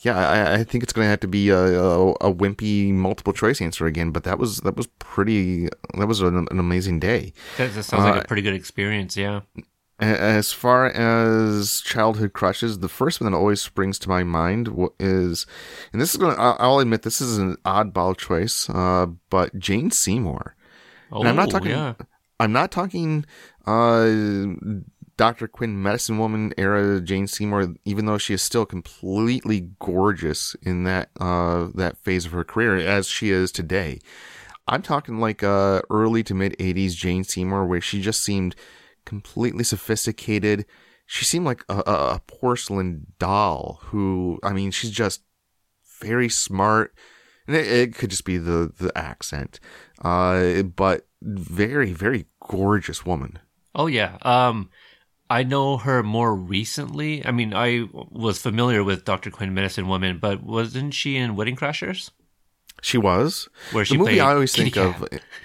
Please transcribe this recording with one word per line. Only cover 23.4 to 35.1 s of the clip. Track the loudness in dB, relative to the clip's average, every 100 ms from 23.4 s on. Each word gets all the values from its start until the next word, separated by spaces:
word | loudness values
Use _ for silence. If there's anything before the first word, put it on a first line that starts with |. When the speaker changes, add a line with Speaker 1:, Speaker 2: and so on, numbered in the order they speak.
| -20 _ 0
Speaker 1:
uh, | 4 6 6 4 4 2 0 -2 -4 -6 -8 -8 -18 -8 0
Doctor | 0 0 -8
Quinn, | -6 -6 -2
Medicine | 0 0 -2 -2
Woman | 0 -2 -4 0
era | 0 2 2 0
Jane | 0 -2 -2
Seymour, | -4 -2 0 -2 -4 -6
even | -2 0
though | 0
she | -2
is | -2
still | -2 -2 -2
completely | -4 -12 -12 -4 0 0 0 0 -2 -2 -10
gorgeous | -2 2 2 2 -2 -4 -6 -6
in | -4 -2 0
that, | -2 -4 -6
uh, | -2 0 0 0 -2 -4
that | -4 -4
phase | -2 -2 -2
of |
her | -6
career, | -4 0 2 2
as | 2 0 0
she | -2 0
is | 2 0
today. | -2 -4 -2 -2 -8 -14 -20 -20 -20 -20 -14 -4
I'm | -4
talking, | 0 -4 -2